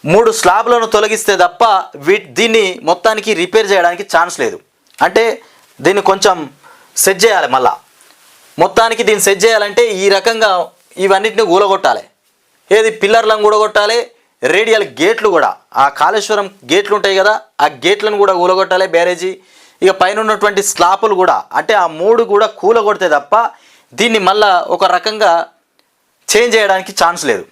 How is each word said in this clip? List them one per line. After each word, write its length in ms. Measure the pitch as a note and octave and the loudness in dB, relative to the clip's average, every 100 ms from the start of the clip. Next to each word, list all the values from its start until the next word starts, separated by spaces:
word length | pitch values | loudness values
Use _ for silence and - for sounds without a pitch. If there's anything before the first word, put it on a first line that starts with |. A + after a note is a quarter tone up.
| D3 | 2
మూడు 260 | F#3+ A#3 | 2 2
స్లాబ్లను 540 | A3 F3+ G3 A#3 A#3+ A3+ | 0 0 0 0 0 2
తొలగిస్తే 500 | G#3+ G#3+ G#3+ G#3+ F#3+ | 0 0 -2 -2 0
తప్ప 280 | F3 - A#3 F#3+ - C#3+ | 0 2 2 2 -4 -8
వీ-, 300 | C#3 G3+ F3 | -2 -2 -4
దీన్ని 540 | A#2+ A3+ A3 F#3+ F3+ | -4 0 0 -2 -4
మొత్తానికి 500 | D#3 F3+ A3 G#3+ G#3 | -4 0 0 -2 -4
రిపేర్ 380 | F#3 F3+ G#3+ G#3 | -4 0 0 0
చేయడానికి 320 | G3 F3 F3 - E3 | 2 0 -2 -2 0
ఛాన్స్ 220 | F3 - | 0 -2
లేదు. 200 | A#2 F2 _ _ _ - | -6 -6 _ _ _ -4
అంటే 400 | D#3+ G3+ A3+ - - _ _ _ | 0 0 -2 -4 -14 _ _ _
దీన్ని 220 | C#3 G3+ | 0 0
కొంచెం 460 | F#3+ G3 G3+ F3+ C#3 _ - - _ - | 0 0 0 -2 -6 _ -20 -20 _ -4
సెట్ 280 | - F#3 A3 | -2 0 0
చేయాలి 220 | F#3+ C#3+ | 0 0
మళ్ళా. 300 | C3 B2 - _ _ _ _ _ _ _ - | 0 0 -2 _ _ _ _ _ _ _ -2
మొత్తానికి 440 | F3 F#3+ A3+ A3+ | 0 2 0 0
దీన్ని 180 | G3+ G#3 | 0 0
సెట్ 240 | G3+ G3 A3 | 0 2 2
చేయాలంటే 460 | A3 G3+ G3+ A#3 | 2 0 0 0
ఈ 180 | F#3+ G3 | 0 0
రకంగా 580 | G3 A#3 A3+ A3 F3+ D#3+ _ _ - | 2 0 0 0 0 -4 _ _ -4
ఇవన్నిటిని 480 | F#3+ F#3+ G#3+ G#3 G#3 | 0 0 0 -2 0
కూలగొట్టాలి. 580 | F3 F#3+ F#3+ C3+ A2 - _ _ _ _ _ _ | 2 2 0 0 -2 -8 _ _ _ _ _ _
ఏది? 200 | G#3 A3 | 0 2
పిల్లర్లను 520 | G#3+ G3 A3+ A3 G#3+ | -2 0 2 2 2
కూలగొట్టాలి, 640 | G#3 G#3+ G#3+ G#3+ G#3 A#3 A#3 _ _ _ | 2 2 0 0 0 -2 -4 _ _ _
రేడియల్ 400 | B2+ F3+ A3+ A3 | -2 0 2 0
గేట్లు 460 | F3 A#2+ F3 A3+ G#3+ | -2 -2 -2 0 0
కూడా, 260 | E3+ A#2 - _ A#2+ | 0 0 -4 _ 0
ఆ 120 | C#3 | 0
కాళేశ్వరం 600 | - D#3 G#3+ G3+ G#3 G3 _ B2 | 2 0 0 -2 -4 -4 _ -2
గేట్లు 220 | F3 G3+ G#3 | -2 0 -2
ఉంటాయి 220 | G3+ F#3+ | 0 2
కదా, 240 | G3 A3 - - | 0 0 -6 -4
ఆ 40 | D3+ | -4
గేట్లను 520 | C3+ D3+ G#3 G#3+ G#3 | -2 -2 -2 -2 0
కూడా 160 | G3 | 0
కూలగొట్టాలి 540 | F#3 F3+ F#3 F#3 F#3 F#3+ | 2 0 0 0 0 0
బ్యారేజీ. 500 | E3+ F3+ F3 F#3 F#3 _ _ - _ | 0 0 -2 -8 -10 _ _ -20 _
ఇక 100 | F#3 | 0
పైన 280 | F#3 F#3 G#3 | 2 0 0
ఉన్నటువంటి 440 | A3 G#3 G#3 G3 | -4 0 0 -2
స్లాపులు 520 | G3 - F3 F#3+ A3 F#3 | -4 0 0 2 0 2
కూడా, 280 | F#3 A#2 - | 0 0 -2
అంటే 200 | C3+ D#3 | -6 0
ఆ 140 | G#3+ E3+ | 0 0
మూడు 360 | D#3 F#3+ A#3 | -2 0 0
కూడా 220 | A3+ G3+ A3 | 2 0 0
కూలగొడితే 640 | - F#3 A#3 G#3 G3+ F3+ | -2 0 2 0 -2 0
తప్ప 400 | D3 - C3+ C#3 - _ _ _ | 0 0 0 0 -8 _ _ _
దీన్ని 260 | - A3+ A3 | -4 -2 0
మళ్ళా 460 | F#3 G#3 G#3 F3+ - | 0 2 2 0 -2
ఒక 180 | F3 F#3 | -2 0
రకంగా 600 | F3+ A3 G#3+ G3+ E3+ - _ _ _ _ _ _ _ - G#3 | 0 -4 -2 0 0 -2 _ _ _ _ _ _ _ -2 0
చేంజ్ 200 | A#3+ A3 | 2 2
చేయడానికి 360 | G3+ F#3+ F#3+ G3 | 2 0 -2 -2
ఛాన్స్ 220 | E3+ F3 D3 | -2 0 -4
లేదు. 200 | G2+ - | -4 -6